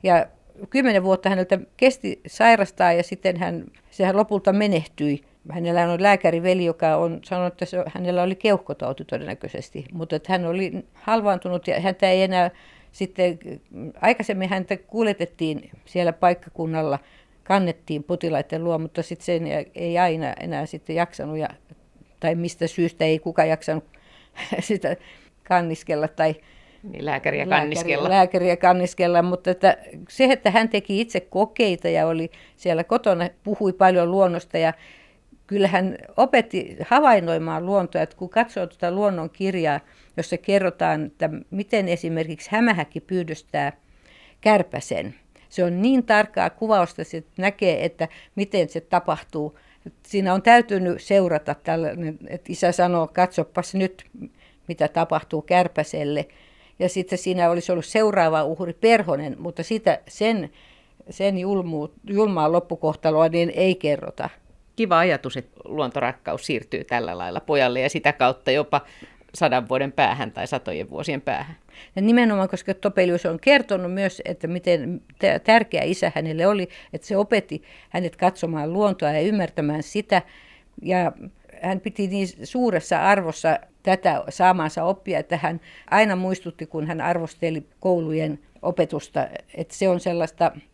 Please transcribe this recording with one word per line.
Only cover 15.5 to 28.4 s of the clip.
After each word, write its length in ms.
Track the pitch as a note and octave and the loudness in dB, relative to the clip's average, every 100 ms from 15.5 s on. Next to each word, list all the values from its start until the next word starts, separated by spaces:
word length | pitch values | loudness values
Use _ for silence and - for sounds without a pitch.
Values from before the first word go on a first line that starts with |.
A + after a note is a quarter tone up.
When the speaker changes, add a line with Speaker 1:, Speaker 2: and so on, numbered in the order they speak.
| D3 - - _ | -4 -10 -20 _
Speaker 1:
siellä 280 | F3+ F3 | -2 -2
paikkakunnalla, 840 | E3+ F3+ F3 - - D#3+ D#3+ D#3 C#3 - - _ _ | 2 2 2 -6 -8 -4 -2 -2 -4 -8 -20 _ _
kannettiin 600 | - G3 F3+ - - D#3 | 0 0 2 -4 -6 -8
potilaiden 600 | - F3+ E3+ D3+ D3+ D#3+ | -4 -4 -2 -2 -4 -6
luo, 140 | E3+ E3 | -2 -4
mutta 260 | D#3+ - | -4 -8
sit 180 | D#3+ E3 | -8 -10
sen 220 | - E3+ D#3+ D3 - - | -4 -4 -2 -6 -6 -8
ei 220 | E3+ E3+ | -4 0
aina 360 | F3+ D#3+ C#3 - | 0 0 -4 -6
enää 260 | E3+ D3 D#3 | -8 -8 -8
sitten 300 | D#3+ - D#3+ | -12 -6 -4
jaksanut 420 | E3+ - C#3+ D#3 | -4 -6 -10 -6
ja, 120 | D3+ - _ - _ _ _ _ | -8 -10 _ -20 _ _ _ _
tai 160 | E3 E3+ | -4 -2
mistä 320 | E3+ - E3+ | -4 -6 -6
syystä 380 | - E3+ - D#3+ | -2 -4 0 0
ei 140 | D#3+ | 0
kuka 260 | E3 E3 D#3+ | -2 0 2
jaksanut 380 | D#3+ - D#3 - _ _ - _ | 0 -2 -6 -8 _ _ -20 _
<laughs> 340 | - - G3+ | -16 -8 -8
sitä 380 | - G#3 - F3 - - _ _ - | -4 -4 -2 -6 -10 -20 _ _ 0
kanniskella 600 | F3+ E3+ D#3+ - D3+ D#3 | 0 2 -6 -4 -2 -2
tai 280 | - D#3+ D#3 _ - - _ | 0 0 0 _ -20 -20 _
Speaker 2:
Niin, 220 | G#3 - D3 | -18 -10 -6
lääkäriä 340 | C#3+ D3 C#3+ | -4 -2 -2
Speaker 1:
lääkäriä, 220 | C#3+ D#3 | 0 0
Speaker 2:
kanniskella. 480 | D3+ D3 - C#3+ D#3+ | 0 -4 -2 -2 4
Speaker 1:
lääkäriä 480 | F#3+ F3+ F#3 | 4 4 4